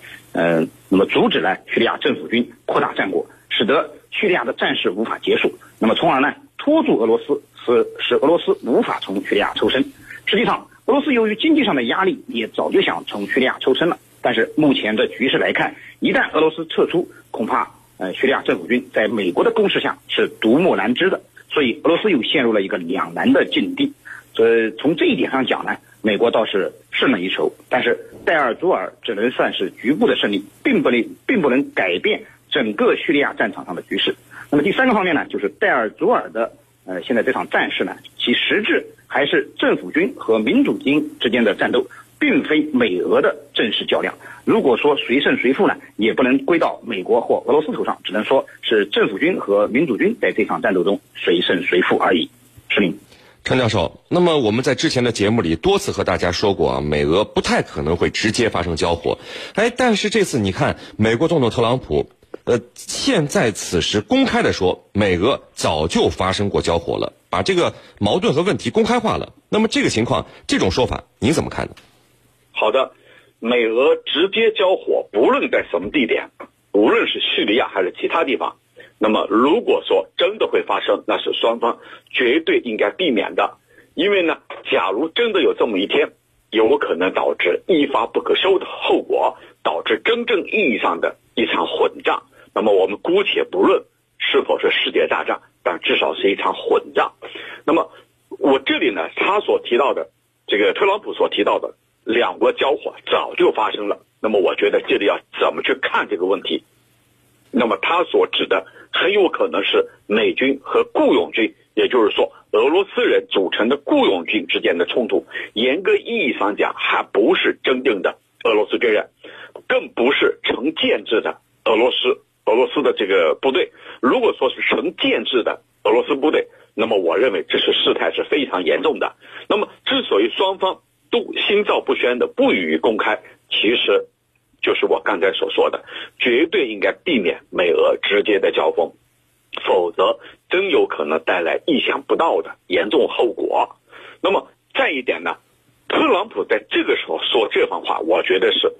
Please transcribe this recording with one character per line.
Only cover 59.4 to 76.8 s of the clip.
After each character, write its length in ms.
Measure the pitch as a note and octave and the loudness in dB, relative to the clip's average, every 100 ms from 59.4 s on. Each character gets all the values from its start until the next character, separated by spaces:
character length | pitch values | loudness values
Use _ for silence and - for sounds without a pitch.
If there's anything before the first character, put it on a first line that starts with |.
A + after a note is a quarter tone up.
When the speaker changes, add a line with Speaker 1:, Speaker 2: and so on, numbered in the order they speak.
| - - | -8 -2
Speaker 2:
哎， 140 | A#3 | 0
但 260 | A#3+ B3+ G#3 | 2 2 2
是 140 | G#3 | 0
这 140 | A3 | 0
次 160 | F#3 C#3+ | 0 0
你 120 | G2+ | 0
看， 240 | F2+ C3+ F2 - - | 0 -2 -2 -8 -2
美 180 | A2 A#2 | 0 2
国 120 | D#3+ | 2
总 120 | E3+ | 2
统 100 | A#2+ | 2
特 120 | A#2+ | 2
朗 180 | A#2 B2+ | 0 0
普， 300 | - D2+ - _ _ - | -2 -2 -2 _ _ -8
呃， 160 | - A#2 - | -2 -2 -2
现 520 | - - - - A#3 C#3+ | -16 -12 -6 0 0 2
在 240 | G3+ B2+ | 0 0
此 280 | F#2 - F2 | -2 -2 -2
时 220 | - G#2 | 0 -2
公 240 | - C4 C4 | 2 2 2
开 160 | A#3+ | 2
的 80 | D#3 | 0
说， 380 | F#2 F2+ - _ | 0 0 -2 _
美 260 | - G#2 F2 | 0 0 2
俄 240 | F#2+ - - | 2 0 -6
早 340 | - A2+ D#2 D#2 | -6 -2 0 0
就 220 | - A#2 | 2 0
发 240 | - F#2+ | 0 -2
生 160 | F#2+ G2+ | 0 0
过 120 | E2 | -2
交 160 | - E2+ | 0 0
火 200 | - G1+ | -2 -4
了， 160 | - - _ | -6 -8 _
把 120 | F2 | -4
这 140 | F#2+ F#3 | 0 2
个 180 | B2+ - - - | 0 -2 -14 -4
矛 180 | - D3+ | 0 0
盾 140 | G#3 | 0
和 80 | C#3+ | 0
问 160 | F3 F3 | 0 -2
题 120 | - | -2
公 140 | - | 0
开 160 | A3 B3 | 2 2
化 160 | A3+ F2+ | 0 -2
了。 160 | - - - | -6 -14 -4
那 120 | G#3+ | 0
么 100 | A3 | 0
这 120 | C#4+ | 0
个 60 | F#3 | 0
情 160 | A2 | 0
况， 220 | A#2+ A#2+ - - - | 0 0 -4 -12 -4
这 140 | C#4 | 0
种 100 | G2 | 0
说 160 | G#2+ B2 | 2 0
法， 160 | C#2 - - | -2 -10 -4
您 120 | G#2+ | 0
怎 100 | D#3+ | 0
么 80 | A#1+ | -2
看 160 | - - | -4 -8
呢？ 40 | - - _ _ _ _ _ _ | -10 -20 _ _ _ _ _ _
Speaker 3:
好 180 | - A2 | -2 0
的， 220 | C3 C3 - _ - _ _ | 2 0 -6 _ -20 _ _
美 260 | A#2 B2 A2+ | -2 0 2
俄 300 | A2+ C#3+ - | 2 2 2
直 340 | - C#3 F#3+ | 0 -2 0
接 220 | G#3+ A3+ | 2 0
交 240 | A3 F#3 F#3 | 2 2 0
火， 320 | - - - | 0 -2 -2
不 160 | G2+ D3 | 2 2
论 200 | B3+ D3 | 2 0
在 160 | A#2+ - | -2 -2
什 100 | F2+ | -4
么 80 | G2 | -2
地 160 | D3+ A#2+ | -2 0
点， 260 | - - - - _ _ | -2 -4 -14 -20 _ _
无 160 | G2 | 2